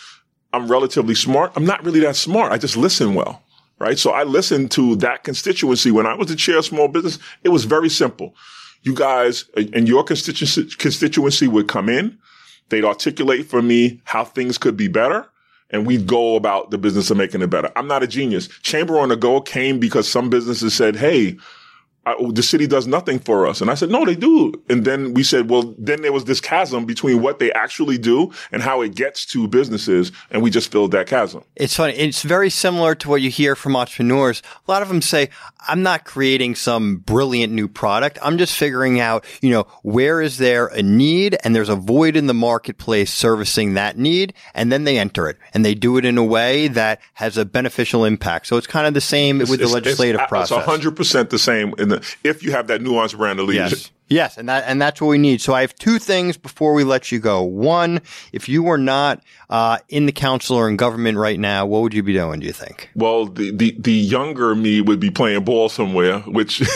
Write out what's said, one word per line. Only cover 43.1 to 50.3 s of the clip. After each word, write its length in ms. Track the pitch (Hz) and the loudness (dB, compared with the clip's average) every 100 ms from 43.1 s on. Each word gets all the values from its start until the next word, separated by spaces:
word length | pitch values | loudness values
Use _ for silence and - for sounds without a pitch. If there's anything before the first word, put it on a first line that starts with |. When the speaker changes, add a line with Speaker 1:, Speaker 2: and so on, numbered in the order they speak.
Speaker 2:
servicing 640 | - 117 110 101 - 104 | 0 0 2 0 -2 0
that 240 | 98 101 - | 0 -2 -2
need." 340 | 147 175 190 - - | 0 0 -2 -8 -12
And 180 | - 117 | -4 0
then 120 | 139 | 0
they 140 | 147 127 | 0 0
enter 300 | 101 - 78 | -2 -4 -6
it 80 | - - | -6 -4
and 140 | 107 107 | 0 2
they 80 | |
do 240 | 107 120 127 | 2 2 2
it 80 | 123 | 2
in 100 | 120 | 2
a 80 | |
way 420 | 113 113 123 143 151 | 2 2 2 2 0
that 320 | 117 110 107 - | 0 0 -2 -8
has 220 | - 110 107 | -8 -4 -4
a 80 | |
beneficial 640 | 101 127 127 - 117 117 110 | -2 -2 -2 -2 0 2 2
impact. 400 | 107 - 82 - | 0 -2 -4 -2
So 100 | 120 | -4
it's 100 | - | -2
kind 200 | 160 151 | -2 0
of 80 | |
the 60 | 143 | 0
same 400 | - 147 143 139 | 0 0 2 2
Speaker 1:
It's, 80 | 123 | 0
Speaker 2:
with 100 | 131 | 0
the 40 | 123 | 0
Speaker 1:
it's, 80 | |
Speaker 2:
legislative 480 | 120 127 139 120 110 | 0 0 0 0 0
Speaker 1:
it's, 60 | - | 0